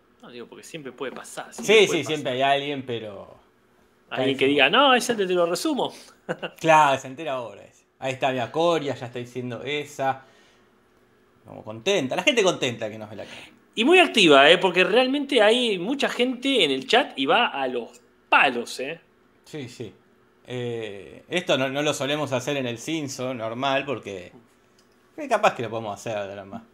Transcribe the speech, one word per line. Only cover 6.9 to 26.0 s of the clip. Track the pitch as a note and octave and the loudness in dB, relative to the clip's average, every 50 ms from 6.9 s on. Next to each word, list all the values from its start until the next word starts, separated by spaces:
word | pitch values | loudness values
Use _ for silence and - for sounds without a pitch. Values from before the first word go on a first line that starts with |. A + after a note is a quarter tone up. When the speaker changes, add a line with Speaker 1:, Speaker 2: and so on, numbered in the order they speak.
| C3+ B2+ | 4 0
Speaker 2:
se | - C3 | -4 -8
entera | C3 C#3+ E3 D3 C3+ | -12 -10 -8 -8 -6
ahora | B2+ A#2+ G#2 G2+ G2 G2 | -6 -8 -10 -14 -18 -20
ese. | - _ _ _ _ _ _ | -20 _ _ _ _ _ _
Ahí | - C3+ B2+ | -6 -6 -4
está, | B2 D3 C3+ | -2 0 0
mira, | C3 B2+ A#2 A#2 - | 0 -2 -4 -4 -2
Coria | D3+ E3 E3+ E3+ D#3+ C#3+ C#3 B2 | 0 2 2 2 0 -2 -4 -6
ya | - C3 | -6 -10
está | A#2+ - B2 | -10 -10 -12
diciendo | A#2+ A#2+ - B2+ B2 B2 A#2 A2+ - | -12 -10 -10 -10 -8 -8 -8 -8 -8
esa. | C3+ D3 D3 C#3 - - - C3+ C3+ B2+ - - _ _ _ _ _ _ _ _ _ _ _ _ _ _ _ _ _ _ _ _ _ _ _ _ | -6 -6 -6 -8 -8 -8 -4 -4 -4 -4 -4 -10 _ _ _ _ _ _ _ _ _ _ _ _ _ _ _ _ _ _ _ _ _ _ _ _
Como | G#2+ G#2 G2 - | -20 -18 -16 -14
contenta, | G#2+ A2 A#2 A2+ F#3+ G3+ F3 C3+ B2+ C#3 | -14 -14 -4 -2 0 0 0 0 -2 -2
la | E3+ F3+ | 0 0
gente | G3+ - A#3 G3 | 2 2 4 2
contenta | F3+ D#3 - D3+ B2+ A2+ G#2+ A2+ G#2+ | 2 2 0 -2 -4 -4 -4 -8 -10
que | G#2+ A2 | -10 -12
nos | G#2+ G#2 | -14 -14
ve | G#2+ | -14
la | G2 F#2+ | -14 -16
cara. | - - - - - - _ _ _ _ | -16 -16 -18 -20 -20 -20 _ _ _ _
Speaker 1:
Y | - A3+ | 0 2
muy | D4 F4+ F#4 | 4 6 6
activa, | E4+ - C#4 A#3+ F#3 D#3+ C#3+ C3+ C#3 D3+ | 6 4 4 4 6 8 10 10 10 10
¿eh? | F3+ F3 | 8 6
Porque | F3+ F#3 E3+ F3+ F#3 | 4 2 2 2 2
realmente | F3+ G3+ B3 B3+ B3+ C4+ D4 C#4 C#4 D4 A#3 G3+ | 4 4 2 2 2 0 -4 -4 0 2 4 4
hay | G#3+ A#3 B3+ B3 A3+ G3+ F3 | 4 4 4 2 0 -2 -2
mucha | E3+ A3 C#4+ C#4 - G3+ | -4 -4 -4 -2 -2 -4
gente | - - B3 C4 B3+ A#3+ - C#4 C#4 A3+ E3+ | -2 -2 -2 -2 -2 -2 -2 0 2 2 2
en | C#3+ | 2
el | C3 C3 C3+ | 0 -2 0
chat | - G#3+ B3 D4 - - C3 | 2 2 2 2 0 -4 -4
y | C3+ | 0
va | C#3+ F3 A3 A#3+ - | 2 2 2 2 0
a | - C#3 C3+ B2+ | -2 -4 -4 -4
los | B2 A#2+ A#2 - - - _ _ _ _ _ _ | -4 -6 -8 -10 -14 -20 _ _ _ _ _ _
palos, | D4+ C4 D3 C#3 B2 A#2+ A2 - - - | 2 4 4 2 0 -2 -6 -8 -10 -10
¿eh? | B2+ C#3+ E3 E3 _ _ _ _ _ _ _ _ _ | -10 -10 -10 -12 _ _ _ _ _ _ _ _ _
Speaker 2:
Sí, | - - D3+ B2+ A#2 | -14 -12 -12 -12 -12
sí. | - - A#2 G2 - _ _ _ _ _ _ _ _ _ _ | -12 -14 -14 -14 -16 _ _ _ _ _ _ _ _ _ _
Eh, | - B2 B2 A#2+ A#2+ A#2 A2+ A2 G#2 G2 G2+ F2 C2+ - - - - | -12 -10 -8 -6 -6 -6 -6 -8 -10 -12 -14 -16 -18 -20 -20 -10 -6
esto | D3+ F3+ F3+ - D#3 C3 | -6 -4 0 0 0 0
no, | C3+ C3+ | 0 -2
no | C3 C#3+ D3+ | -2 -2 -2
lo | D3+ C#3 | -2 -2
solemos | - C3 C3+ D3 D3+ D3 A#2+ C#3 | -2 -4 -4 -2 -4 -2 -2 -4
hacer | B2 - D3 C#3+ | -4 -2 -4 -4
en | C#3 B2+ | -4 -4
el | A#2+ A#2 A2+ | -4 -6 -8
Cinso, | - D3+ D#3+ D#3+ D3 B2+ - - B2+ B2+ C3 | -8 -6 -6 -6 -6 -8 -8 -8 -8 -8 -6
normal, | A#2 A2 A2+ A#2 B2 C3+ C#3 C3+ C#3 C#3+ | -6 -8 -8 -6 -4 -2 0 0 0 -2
porque, | C#3+ B2+ G#2+ - G#2 G2 F2+ F2+ - - - - _ _ _ _ _ _ _ _ _ _ _ _ _ _ | -4 -6 -8 -8 -10 -10 -12 -12 -16 -20 -20 -20 _ _ _ _ _ _ _ _ _ _ _ _ _ _
eh, | D#4+ D4+ C4 | -14 -4 -2
capaz | A#3 G3+ A3 G3+ - | 0 2 2 0 0
que | - A#2+ | -2 -6
lo | G#2+ | -8
podemos | A2 A2+ A2+ G#2 G2+ | -8 -8 -8 -8 -10
hacer, | - | -8